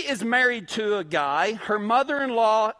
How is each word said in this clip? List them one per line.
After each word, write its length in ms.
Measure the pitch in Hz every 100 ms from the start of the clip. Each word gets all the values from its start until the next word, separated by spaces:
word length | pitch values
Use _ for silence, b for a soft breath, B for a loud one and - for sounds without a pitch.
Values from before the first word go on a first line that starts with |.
| 285
is 160 | 240 226
married 420 | 247 247 240 175
to 280 | - 214 208
a 80 | 160
guy. 480 | 156 143 147 196
Her 260 | 220 - 214
mother-in-law 960 | 208 240 277 285 269 233 220 220 214